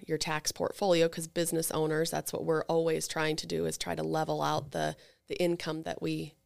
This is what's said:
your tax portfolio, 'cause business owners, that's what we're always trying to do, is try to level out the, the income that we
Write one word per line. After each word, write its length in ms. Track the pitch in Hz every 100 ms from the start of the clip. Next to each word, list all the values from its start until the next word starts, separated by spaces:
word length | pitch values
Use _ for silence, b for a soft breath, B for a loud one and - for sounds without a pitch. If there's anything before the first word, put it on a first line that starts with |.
| -
your 120 | 156
tax 340 | - 156 -
portfolio, 560 | - - - 196 170 165
'cause 180 | 165 165
business 440 | - 165 165 165
owners, 400 | 160 156 156 165
that's 200 | 160 -
what 100 | - 165
we're 180 | 156
always 440 | - 165 165 160 -
trying 280 | 160 156 160
to 100 | 165
do, 180 | 165 165
is 120 | 156
try 180 | - 160
to 80 |
level 380 | 160 160 156 151
out 300 | 147 156 147
the, 240 | - 151 156 b b -
the 140 | -
income 420 | 175 170 165 156
that 180 | 165 -
we 320 | 165 160 156 -